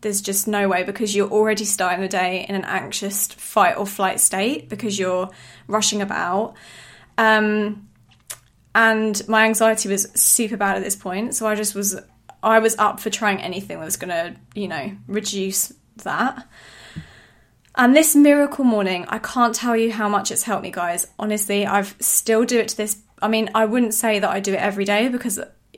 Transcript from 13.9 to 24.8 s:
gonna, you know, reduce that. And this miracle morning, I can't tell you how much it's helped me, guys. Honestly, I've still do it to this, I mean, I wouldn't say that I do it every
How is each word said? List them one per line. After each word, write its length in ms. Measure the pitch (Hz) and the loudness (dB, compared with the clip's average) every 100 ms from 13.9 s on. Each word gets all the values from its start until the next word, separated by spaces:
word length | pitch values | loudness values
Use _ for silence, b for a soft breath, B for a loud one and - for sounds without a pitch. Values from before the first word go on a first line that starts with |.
| - | -8
gonna, 380 | 180 170 170 156 - | -4 -4 -6 -10 -14
you 140 | 208 190 | -8 -6
know, 280 | 160 123 98 - | -6 -8 -10 -8
reduce 640 | 202 208 202 190 190 - - _ - | -6 -4 -4 -4 -2 -4 -8 _ -14
that. 440 | - 147 247 - - B B B B B B B B B B B _ | -6 -2 -2 -4 -14 B B B B B B B B B B B _
And 220 | - 247 285 | 2 6 6
this 200 | 311 294 | 6 8
miracle 480 | 294 285 285 285 | 8 8 4 2
morning, 420 | 254 214 190 180 - | 2 2 0 -2 -4
I 80 | - | -8
can't 360 | - 254 233 233 | -4 0 0 0
tell 200 | 247 226 | 0 2
you 160 | 226 | 2
how 160 | 220 208 | 0 0
much 220 | 202 196 | 0 0
it's 120 | 226 | -4
helped 200 | - 190 | -2 -2
me, 80 | 190 | -4
guys. 360 | 185 175 175 - - | -4 -4 -4 -6 -6
Honestly, 480 | 214 208 208 202 208 | -4 -2 -2 -2 0
I've 300 | 202 202 - | 0 -2 -4
still 440 | - - - 220 | -2 0 2 2
do 160 | 233 240 | 2 2
it 100 | 220 | 0
to 80 | - | -4
this, 200 | 214 - _ _ | -6 -8 _ _
I 60 | 214 | -2
mean, 220 | 220 220 220 | 0 0 0
I 100 | 214 | 2
wouldn't 300 | 247 233 214 | 2 0 0
say 240 | 226 208 | 0 2
that 100 | 190 | 0
I 100 | 185 | -2
do 140 | 196 | -2
it 60 | 190 | -2
every 260 | 202 196 | -2 -2